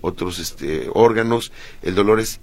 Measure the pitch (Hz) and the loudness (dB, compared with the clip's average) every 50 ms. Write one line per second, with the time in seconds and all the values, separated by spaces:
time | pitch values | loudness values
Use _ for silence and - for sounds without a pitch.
0 | - 90 - - - 92 85 87 82 - - - 71 71 78 76 62 - - 104 | -6 -6 -4 -4 -6 -6 -6 -6 -8 -10 -10 -8 -6 -4 -4 -4 -4 0 4 6
1 | 113 117 110 113 113 113 117 117 - - - - - - - - - 90 92 98 | 6 6 6 2 0 0 0 -2 -2 -6 -14 -16 -18 -18 -14 -10 -6 -2 0 2
2 | 101 104 110 110 110 - - - | 4 4 4 2 2 -2 -6 -10